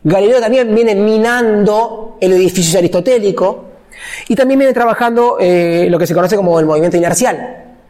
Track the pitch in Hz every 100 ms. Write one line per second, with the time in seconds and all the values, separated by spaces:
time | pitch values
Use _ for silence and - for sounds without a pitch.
0 | 156 190 202 254 226 262 240 214 233 202
1 | 208 220 226 240 233 208 208 214 226 -
2 | - - 185 185 180 180 165 185 170 180
3 | 175 247 202 180 185 226 - - _ -
4 | - - - 233 262 269 269 233 233 214
5 | 240 233 240 - 185 180 170 170 175 175
6 | 165 170 180 202 180 165 156 156 170 175
7 | 170 170 247 165 - - - -